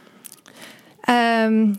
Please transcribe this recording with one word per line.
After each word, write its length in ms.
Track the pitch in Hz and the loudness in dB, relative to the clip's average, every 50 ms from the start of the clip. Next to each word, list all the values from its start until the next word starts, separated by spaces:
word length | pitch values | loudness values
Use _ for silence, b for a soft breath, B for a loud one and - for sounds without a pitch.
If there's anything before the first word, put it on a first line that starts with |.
| B B B B B B B B B B B B B B B B B B B B | B B B B B B B B B B B B B B B B B B B B
Ehm, 720 | B - 240 240 233 233 226 226 220 220 220 220 220 208 202 | B 0 0 2 2 0 0 0 0 0 2 2 0 0 -2